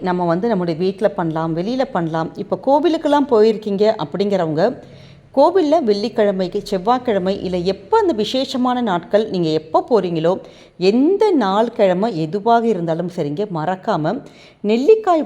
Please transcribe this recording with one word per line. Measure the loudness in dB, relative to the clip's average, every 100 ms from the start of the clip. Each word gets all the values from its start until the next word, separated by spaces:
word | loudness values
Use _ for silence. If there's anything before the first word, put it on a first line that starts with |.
| -4
நம்ம | -2 0
வந்து | 0 0
நம்முடைய | -2 -2 -2
வீட்ல | -4 -2 -2 -2
பண்ணலாம், | -4 -2 -4 -4
வெளியில | -4 -4 -4 -4
பண்ணலாம். | -4 -4 -4 -8
இப்போ | -8 -4 2
கோவிலுக்கெல்லாம் | 2 2 0 0 0 2
போயிருக்கீங்க | 4 4 2 -4 0 0 0
அப்படிங்கிறவங்க, | -4 -4 -2 0 -2 0 0 -2 -12 -20 -20 -20 -4 2
கோவில்ல | 4 4 2 2 2
வெள்ளிக்கிழமைக்கு, | 0 -2 0 0 0 -2 -4 -4
செவ்வாய்க்கிழமை, | -4 0 0 0 -2 -2 -4 -4
இல்ல | -2 -2
எப்போ | -4 0 0
அந்த | 2 0
விசேஷமான | -2 -2 -4 -2 -2 0 -2
நாட்கள் | -2 0 0 0
நீங்க | -2 0 -2
எப்போ | 0 -2 2
போறீங்களோ, | 0 0 0 0 -2 -6 -20 -20 -2 2
எந்த | 4 2 2 2 2
நாள் | 2 0 0 2
கிழமை | 2 2 -2 -2
எதுவாக | -4 -2 2 2 2
இருந்தாலும் | 0 -2 -4 -4 -6
சரிங்க, | -6 -4 -6 -4
மறக்காம | -4 -4 -2 -2 -2 -4 -8 -20 -20 _ -2
நெல்லிக்காய் | 2 4 4 4 0